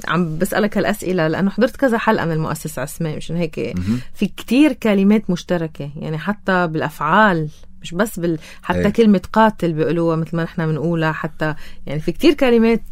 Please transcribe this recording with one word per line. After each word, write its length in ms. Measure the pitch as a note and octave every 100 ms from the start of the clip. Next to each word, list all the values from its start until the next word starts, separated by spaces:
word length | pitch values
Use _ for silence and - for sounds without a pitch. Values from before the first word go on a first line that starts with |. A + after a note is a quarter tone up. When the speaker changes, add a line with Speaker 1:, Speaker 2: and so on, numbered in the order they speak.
| -
Speaker 1:
عم 300 | E3 E3+ D#3+
بسألك 400 | F#3+ - G3+ G#3
هالأسئلة؟ 500 | - G#3 - F#3 D#3
لأنه 220 | C#3+ G3
حضرت 260 | G3+ A#3+ -
كذا 220 | C4+ A3+
حلقة 280 | - A3 E3
من 60 |
المؤسس 460 | D#3 D#3 D3+ D#3+ D3
عثمان، 380 | C3 - E3 D3+
مشان 200 | - E3
هيك 220 | E3 D#3
Speaker 2:
مهم. 400 | - F2+ F#2 B2 -
Speaker 1:
في 120 | - G3
كتير 460 | - - B3 D4+
كلمات 580 | - A3 G3 G3 A3 G3
مشتركة، 600 | F3 - F3 D#3+ - C#3+ D3+
يعني 220 | D#3 D#3
حتى 480 | D#3+ G#3 - F#3 F3
بالأفعال، 840 | D#3 C3 - D3+ F#3 G#3+ E3+ D3+ - - -
مش 120 | -
بس 260 | E3+ G#3+ -
بال-، 180 | E3+ D#3+ - -
حتى 160 | - F3+
Speaker 2:
إيه. 100 | G#3
Speaker 1:
كلمة 320 | G#3 A3 F#3+ -
قاتل 400 | G#3+ A3 - E3+
بيقولوها 440 | D#3 D3+ E3+ E3 D#3+
مثل 200 | D#3+ E3+
ما 80 |
نحن 220 | E3 - D#3+
بنقولها، 460 | D#3 D#3+ E3 D#3+
حتى 420 | D3+ D#3 - D#3 D3 - - -
يعني 140 | D3
في 120 | E3
كتير 220 | D#3+ D#4
كلمات، 480 | D4+ C4 A#3 A3+ A3+ -